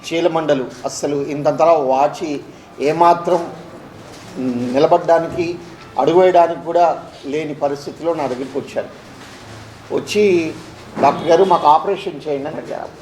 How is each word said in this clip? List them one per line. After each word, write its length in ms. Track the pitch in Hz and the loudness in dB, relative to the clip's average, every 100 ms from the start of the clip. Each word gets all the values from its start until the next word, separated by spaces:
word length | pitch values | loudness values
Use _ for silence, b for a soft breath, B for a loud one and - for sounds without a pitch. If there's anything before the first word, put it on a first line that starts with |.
| - | -4
చీలమండలు, 520 | 165 170 160 156 139 123 - 139 | 0 0 0 0 0 -2 -8 -10
అస్సలు 300 | - 151 143 | -6 -4 -4
ఇంతంతలా 580 | 143 147 143 143 160 | -4 -6 -8 0 4
వాచి 680 | 160 131 131 147 - 170 143 - B B - | 4 2 2 0 -2 -8 -8 -10 B B -4
ఏమాత్రం 680 | 135 160 170 170 - 175 170 - - - - - - - - - 127 120 123 | -2 4 4 4 2 -2 -2 -12 -18 -18 -20 -20 -20 -20 -16 -8 -6 -4 -2
నిలబడడానికి, 880 | 127 160 175 170 165 160 - 170 175 - - - - | 2 4 4 4 2 2 -4 -4 -6 -12 -20 -12 -2
అడుగు 220 | 143 170 | 2 6
వేయడానికి 400 | 185 180 170 165 | 6 6 4 0
కూడా 420 | 143 170 170 147 170 - 147 | -2 2 2 2 -8 -14 -8
లేని 280 | 147 156 | -6 -6
పరిస్థితిలో 600 | 135 143 143 - - 160 | -4 -4 -4 -10 -8 -4
నా 140 | 160 139 | -2 -4
దగ్గరికి 300 | 123 131 139 | -6 -6 -8
వచ్చారు. 300 | 117 120 101 - - - - - - - - - - 151 | -8 -8 -10 -14 -20 -20 -20 -20 -20 -20 -20 -20 -6 -6
వచ్చి, 580 | 147 208 208 175 160 - - - - - | -2 2 4 2 0 -8 -16 -20 -16 0
"డాక్టర్ 260 | 139 - 151 | 0 0 2
గారు, 160 | 170 | 4
మాకు 240 | 190 170 156 | 6 4 6
ఆపరేషన్ 540 | 156 170 190 196 151 147 | 4 2 -4 -6 -10 -6
చేయండి" 200 | 143 143 | -6 -6
అని 80 | 160 | -10
అడిగారు. 320 | - - 50 - | -10 -10 -12 -14